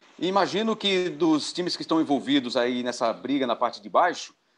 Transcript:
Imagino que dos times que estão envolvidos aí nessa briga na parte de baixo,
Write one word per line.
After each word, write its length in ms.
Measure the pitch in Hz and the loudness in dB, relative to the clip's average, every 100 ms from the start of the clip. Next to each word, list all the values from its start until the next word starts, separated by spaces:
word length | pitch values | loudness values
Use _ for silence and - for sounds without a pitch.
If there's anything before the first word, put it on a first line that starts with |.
| _ - | _ -6
Imagino 560 | 175 196 160 175 220 220 | 0 2 2 0 0 0
que 340 | 202 185 180 | 0 0 0
dos 440 | 147 165 151 - | 0 2 2 0
times 240 | - 175 - | -4 -4 -4
que 60 | |
estão 180 | 147 165 | 0 0
envolvidos 560 | 135 135 110 143 123 123 | 2 0 2 0 0 0
aí 260 | 120 123 | 0 -2
nessa 300 | 123 - 117 | -4 -2 -2
briga 340 | 95 127 139 127 | -2 -2 -2 0
na 80 | 113 | 0
parte 260 | 120 - | -2 -4
de 60 | 104 | -2
baixo, 460 | 131 170 143 - _ _ | 2 2 0 -10 _ _